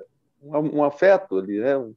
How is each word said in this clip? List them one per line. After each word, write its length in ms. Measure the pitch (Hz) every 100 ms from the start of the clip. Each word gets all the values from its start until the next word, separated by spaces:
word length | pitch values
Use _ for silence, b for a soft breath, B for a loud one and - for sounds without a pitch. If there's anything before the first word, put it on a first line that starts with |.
| - _ _ _
um, 380 | 143 151 156 147
um 60 |
afeto 540 | 147 - 190 190 - 95
ali, 200 | 95 104
né? 160 | 127 139 113